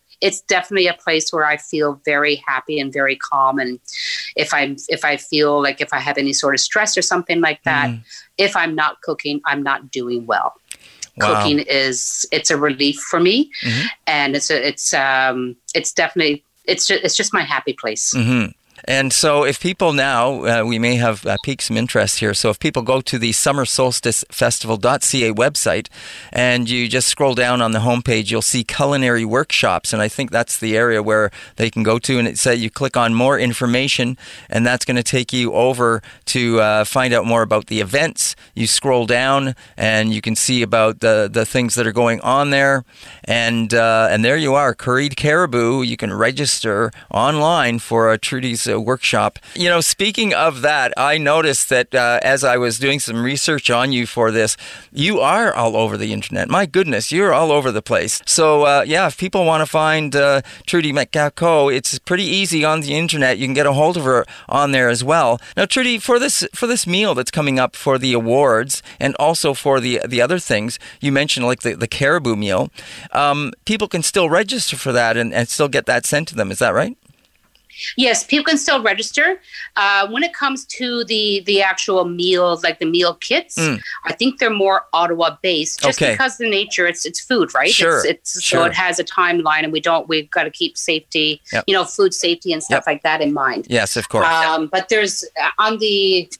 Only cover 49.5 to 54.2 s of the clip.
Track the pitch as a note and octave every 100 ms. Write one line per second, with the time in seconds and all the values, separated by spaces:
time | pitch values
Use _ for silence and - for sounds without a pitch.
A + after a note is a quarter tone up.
49.5 | - F3 E3+ - - G3+ G#3 G#3+ - D#3+
50.5 | C3 C#3+ D3+ B2+ - C#3 D#3 C#3+ D#3 D#3+
51.5 | C3 - B2+ B2 C3 A#2+ A#2+ B2+ C3+ C3+
52.5 | B2 B2 A2+ C3+ C#3 - A2+ B2 C#3 -
53.5 | D3 - A#2+ C3 B2+ A#2 -